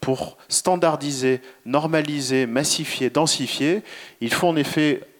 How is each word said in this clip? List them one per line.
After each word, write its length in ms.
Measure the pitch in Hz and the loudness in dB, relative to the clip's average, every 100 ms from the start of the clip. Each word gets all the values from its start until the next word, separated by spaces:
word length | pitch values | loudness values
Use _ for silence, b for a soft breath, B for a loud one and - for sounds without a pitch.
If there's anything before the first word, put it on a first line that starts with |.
pour 360 | - 131 - - B | -4 -2 -4 -10 B
standardiser, 880 | - 185 180 170 147 143 135 131 127 B B 117 | -2 2 2 2 2 -4 0 0 0 B B -2
normaliser, 800 | 143 160 160 147 147 131 131 120 | 0 2 0 0 -4 0 0 2
massifier, 640 | 123 151 - 151 - 127 | 0 0 -2 -4 -2 0
densifier, 760 | 143 156 - 131 - 139 208 B B B B | 2 2 0 -4 -2 0 0 B B B B
il 140 | 113 | -4
faut 140 | - 175 | 2 2
en 100 | 160 | 2
effet, 440 | 139 160 151 - - | 0 2 2 0 -4